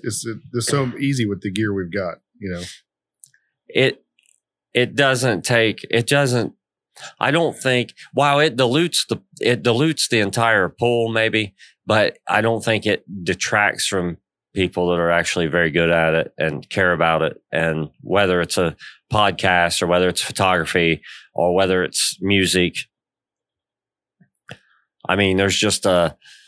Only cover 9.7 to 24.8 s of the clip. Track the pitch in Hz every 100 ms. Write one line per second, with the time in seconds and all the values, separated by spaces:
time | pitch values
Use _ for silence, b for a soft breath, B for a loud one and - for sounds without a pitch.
9.7 | 117 156 151 - 117 98 104 117 107 87
10.7 | - 120 120 113 113 110 110 101 B B
11.7 | B - 107 101 - - 101 110 113 107
12.7 | 110 107 98 - 98 87 92 - 107 104
13.7 | - - 98 87 85 _ _ _ - 90
14.7 | - 90 85 85 85 85 - 82 85 85
15.7 | 76 85 85 80 80 - - 80 73 -
16.7 | - 90 85 82 80 78 - _ 78 82
17.7 | 78 76 - - 95 98 90 85 - 85
18.7 | - B B _ 110 101 85 95 90 87
19.7 | - 87 87 90 85 - - 95 90 78
20.7 | 92 82 78 B B B - 87 90 95
21.7 | 92 90 - - - 95 101 90 92 90
22.7 | - - _ _ _ _ _ _ _ _
23.7 | _ _ _ _ _ _ _ - B B
24.7 | B